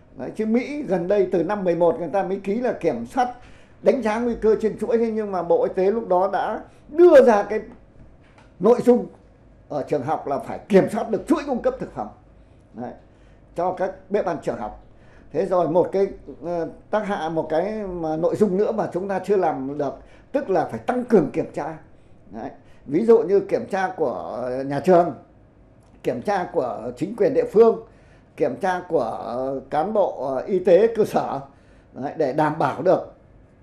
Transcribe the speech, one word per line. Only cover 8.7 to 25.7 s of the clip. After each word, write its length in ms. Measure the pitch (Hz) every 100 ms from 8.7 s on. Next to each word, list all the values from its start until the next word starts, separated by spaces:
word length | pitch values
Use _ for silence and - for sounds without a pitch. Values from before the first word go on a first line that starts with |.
| 240
dung 220 | 240 240 180 - - _ - - -
ở 160 | 143 -
trường 140 | 147
học 240 | 131 156 139
là 120 | 135
phải 200 | - 92 -
kiểm 220 | 190 156
soát 200 | 220 -
được 180 | 202 -
chuỗi 140 | 311 285
cung 160 | 240
cấp 120 | 254 -
thực 140 | 165
phẩm. 120 | - 107 - _ - _ - _
Đấy, 180 | 107 120 - - _ - - - -
cho 160 | 180
các 180 | 180 185 - -
bếp 160 | 156 -
ăn 100 | 156
trường 160 | - 113
học. 280 | 107 - - - - - -
Thế 140 | 147 180
rồi 220 | 185 160
một 200 | 170 165
cái, 140 | 190 196 - - -
ờ, 240 | 156 175 156 - -
tác 160 | 208 190
hạ, 220 | 202 160
một 180 | 160 156
cái 220 | 156 190 220 202
mà 300 | 180 160 156
nội 200 | 170 170
dung 200 | 208 180
nữa 160 | 208
mà 160 | 220 170
chúng 160 | 175 196
ta 100 | 190
chưa 180 | 185 202
làm 420 | 170 139 135 147
được, 160 | 139 - - - -
tức 180 | 285 285
là 140 | 180
phải 140 | 143 113
tăng 260 | - 247
cường 260 | 240 220 151
kiểm 220 | 160 -
tra. 220 | - 151 160 - - - - -
Đấy. 200 | 98 131 - - - -
Ví 180 | 151
dụ 140 | 226 220
như 220 | 156 196
kiểm 260 | 190 151 113
tra 180 | 190 185 -
của 520 | 143 92 82 110 127 127 139
nhà 140 | 139
trường, 340 | 170 175 175 120 - - _ _ -